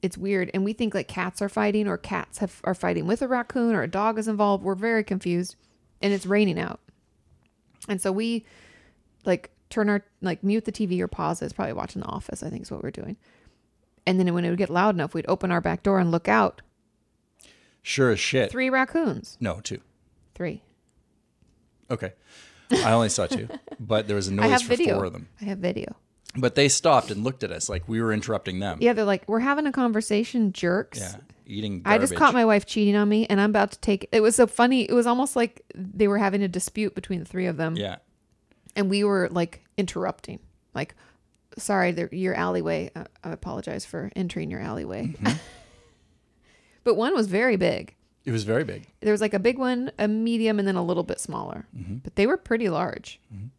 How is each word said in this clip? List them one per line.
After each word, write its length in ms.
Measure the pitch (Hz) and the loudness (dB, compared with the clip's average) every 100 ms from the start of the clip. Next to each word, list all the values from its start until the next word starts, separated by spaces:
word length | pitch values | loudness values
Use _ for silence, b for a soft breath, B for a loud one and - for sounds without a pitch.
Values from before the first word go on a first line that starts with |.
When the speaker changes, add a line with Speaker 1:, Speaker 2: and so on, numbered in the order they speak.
Speaker 1:
it's 120 | 190 - | -4 -4
weird. 320 | 190 196 180 | -2 0 0
And 100 | 196 | 0
we 80 | 196 | -2
think, 200 | 220 226 | 0 -2
like, 140 | 202 - | -2 -4
cats 320 | - 180 - | -4 -6 -4
are 60 | 202 | -4
fighting 400 | 220 208 208 208 | 0 0 2 0
or 80 | 175 | -4
cats 420 | - 185 - - | -4 -6 -6 -6
have, 220 | 196 - | -6 -4
are 120 | - | -4
fighting 320 | 180 180 170 151 | -2 0 0 0
with 160 | 226 | 0
a 40 | 262 | 0
raccoon 460 | 247 240 254 233 | -2 -2 0 2
or 80 | 214 | 2
a 60 | 139 | 0
dog 300 | 190 160 214 | 0 0 0
is 100 | 220 | -2
involved. 340 | 214 208 196 | 2 2 2
We're 120 | 190 | 0
very 280 | 190 226 226 | -2 0 0
confused. 540 | 214 190 180 175 180 - _ _ _ _ | 0 -2 0 -2 -2 -8 _ _ _ _
And 100 | 202 | 0
it's 140 | 196 180 | 0 2
raining 320 | 202 208 165 | 4 4 2
out. 200 | - - _ _ _ _ _ _ _ _ _ _ - | -6 -8 _ _ _ _ _ _ _ _ _ _ -6
And 120 | 196 | -4
so 120 | 196 | -2
we, 320 | 190 226 233 - b b b b b _ _ | -2 -2 -4 -6 b b b b b _ _
like, 260 | - - - _ _ | 0 0 -2 _ _
turn 180 | - 208 | 0 2
our, 160 | 202 - _ | 2 -2 _
like, 240 | 185 170 | -4 -2
mute 200 | 190 214 220 | 0 0 -2
the 60 | |
T 140 | 202 208 | -4 -2
V 160 | 175 | 0
or 60 | 180 | -2
pause 320 | - 156 170 | -2 -4 -4
it. 40 | - | -6
It's 80 | |
probably 180 | - 196 | -4 -4
watching 300 | - - 190 | -4 -8 -8
The 60 | - | -8
Office, 340 | - - - | -8 -10 -10
I 80 | - | -10
think 120 | - | -10
is 80 | - | -10
what 120 | - | -10
we're 80 | - | -10
doing. 260 | - - 214 b b b b b _ _ _ - | -10 -12 -14 b b b b b _ _ _ 0
And 140 | 185 | 2
then 120 | 180 | 4
when 100 | 175 | 2
it 60 | 175 | 0
would 80 | 180 | 0
get 100 | 196 | 0
loud 240 | 175 202 | 4 4
enough, 200 | 185 - | 2 -2
we'd 100 | 165 - | -4 -2
open 220 | 185 185 | 0 2
our 100 | 175 | 0
back 200 | 175 165 | 0 -2
door 160 | 196 190 | 2 2
and 120 | 175 | 4
look 180 | 165 - | 2 4
out. 320 | 220 196 - - _ _ _ _ _ _ _ b b b b | 4 4 0 -20 _ _ _ _ _ _ _ b b b b
Speaker 2:
Sure 280 | - - 131 | -6 2 4
as 100 | 107 | 4
shit. 300 | - 135 107 | 2 0 0
Speaker 1:
Three 180 | 247 262 | 0 0
raccoons. 680 | 262 262 330 320 165 - - | 2 0 0 0 -2 -10 -6
Speaker 2:
No, 200 | 107 87 | -4 -4
two. 200 | - - _ _ _ _ _ | -8 -10 _ _ _ _ _
Speaker 1:
Three. 280 | - 175 - _ _ _ _ _ _ _ _ _ _ _ _ _ | -10 -8 -8 _ _ _ _ _ _ _ _ _ _ _ _ _
Speaker 2:
Okay. 220 | 120 95 - B B B B B | -6 -6 -12 B B B B B
I 220 | - 113 | 2 4
only 160 | 113 110 | 4 4
saw 160 | - 90 | 0 -2
two, 220 | 262 117 277 | -2 -6 -12
Speaker 1:
<laughs> 160 | - - | -16 -14
Speaker 2:
but 260 | 107 110 104 | 0 0 2
there 100 | 104 | -2
was 120 | 95 | 0
a 40 | |
Speaker 1:
I 20 | |
Speaker 2:
noise 160 | 98 240 | 0 4
Speaker 1:
have 120 | 247 | 2
Speaker 2:
for 60 | 240 | 2
Speaker 1:
video. 260 | 247 349 101 | 0 2 0
Speaker 2:
four 80 | |
of 80 | 185 | -2
them. 160 | - - _ | -6 -16 _
Speaker 1:
I 40 | 202 | -8
have 120 | 196 | -4
video. 360 | 180 - - - _ _ - - | -4 -4 -8 -14 _ _ -12 -2
Speaker 2:
But 180 | 127 - | 0 4
they 120 | 139 | 4
stopped 420 | 131 170 135 107 | 4 6 4 4
and 100 | 101 | -2
looked 220 | 113 131 | -2 -4
at 80 | 98 | -6
us 160 | 82 - | -6 -4
like 180 | 95 85 | -6 -2
we 120 | 113 | 0
were 100 | 113 | 0
interrupting 460 | 107 104 107 - 92 | 0 0 -4 -2 -4
them. 200 | 101 78 | -4 0
Speaker 1:
Yeah, 120 | 233 | 0
they're 100 | 220 | 2
like, 240 | 208 190 - | 0 -2 0
"We're 100 | 226 | -2
having 280 | 254 285 302 | 0 0 0
a 60 | |
conversation, 800 | 269 247 214 220 208 233 254 214 | 0 0 0 0 -2 0 0 0
jerks." 460 | 185 175 185 - 123 | 0 0 0 -2 -8
Speaker 2:
Yeah, 180 | 95 98 - - - | -8 -10 -18 -20 -12
eating 360 | 101 107 95 | -6 -6 -6
Speaker 1:
I 140 | 131 220 | 2 4
just 160 | 262 | 4
caught 60 | - | 4
Speaker 2:
garbage. 140 | 294 | 4
Speaker 1:
my 100 | 247 226 | 6 6
wife 200 | 208 - | 4 2
cheating 300 | - 208 208 | 2 4 4
on 120 | 208 | 4
me, 180 | 214 220 | 2 2
and 140 | 196 | 4
I'm 100 | 208 | 4
about 200 | 214 202 | 4 0
to 60 | - | 0
take, 300 | - 196 - | -2 -2 2
it 100 | - | 4
was 140 | 214 | 4
so 120 | 233 233 | 6 4
funny. 340 | - 240 262 | 6 4 4
It 120 | - | 4
was 120 | 240 233 | 2 4
almost 300 | 247 285 262 | 2 0 0
like 260 | 233 - - | -2 -4 -20
they 340 | - 190 202 202 | -12 -10 2 2
were 100 | 202 | 4
having 240 | 202 202 | 2 2
a 60 | 196 | 0
dispute 460 | 185 - - 214 - | -2 -6 -4 -4 -4
between 240 | - 180 | -6 -8
the 40 | |
three 220 | 165 185 185 | -6 -4 -2
of 100 | 156 | -2
them. 200 | 160 165 | -2 -2
Speaker 2:
Yeah. 200 | 101 - _ _ _ _ _ _ _ | -6 -8 _ _ _ _ _ _ _
Speaker 1:
And 160 | - 196 | -2 0
we 140 | 202 | 2
were, 240 | 202 196 180 | 2 2 0
like, 320 | 175 170 - _ - | 0 -2 -4 _ -4
interrupting. 640 | 190 - 185 - - - - _ _ | -4 -2 -4 -6 -12 -16 -18 _ _
Like, 220 | - 147 - b b _ _ _ - | -8 -8 -10 b b _ _ _ -12
"Sorry, 360 | - 202 180 | -2 2 2
the, 160 | 170 170 | 0 -4
your 240 | 185 185 | -2 -2
alleyway. 560 | - 175 180 165 165 - - | 0 0 0 0 -2 -4 -12
Uh, 80 | - _ | -16 _
I 80 | - | -12
apologize 540 | 165 - 185 - - | -10 -8 -8 -8 -10
for 260 | - - 202 - | -10 -10 -10 -6
entering 340 | 180 - 156 | -6 -4 -8
your 100 | 175 | -8
alleyway." 480 | - 110 73 95 233 | -8 -8 -8 -8 -8
Speaker 2:
Mm-hmm. 280 | 151 107 151 | -2 -2 -2
Speaker 1:
<laughs> 60 | B B B B B B _ _ _ _ b b b b | B B B B B B _ _ _ _ b b b b
But 140 | - 202 | 0 2
one 180 | 240 | 2
was 120 | 381 214 | 2 2
very 280 | 185 254 202 | 2 2 2
big. 380 | 180 - - _ _ _ - | 2 0 -8 _ _ _ -4
Speaker 2:
It 60 | |
was 120 | 113 | -2
very 200 | 104 113 | 0 0
big. 220 | 160 98 - _ | 0 -8 -14 _
Speaker 1:
There 120 | 214 | 0
was, 80 | 208 | 2
like, 140 | 214 | 2
a 40 | 202 | 2
big 200 | 208 262 | 0 0
one, 320 | 254 247 262 - | 0 0 -4 -2
a 80 | 214 | 0
medium, 500 | 220 226 233 220 214 | 0 0 2 2 2
and 100 | 196 | 2
then 80 | 185 | 0
a 60 | |
little 180 | 175 175 | 0 -2
bit 180 | 170 - | -2 -6
smaller. 460 | - 151 - - - - | -6 -8 -8 -10 -14 -14
Speaker 2:
Mm-hmm. 200 | 90 110 | -10 -10
Speaker 1:
But 120 | - - | -8 0
they 100 | 208 | 2
were 100 | 349 | 2
pretty 320 | - 226 220 | 0 -2 0
large. 520 | 156 180 - - - _ | 0 -2 -6 -14 -20 _
Speaker 2:
Mm-hmm. 120 | 101 110 | -14 -14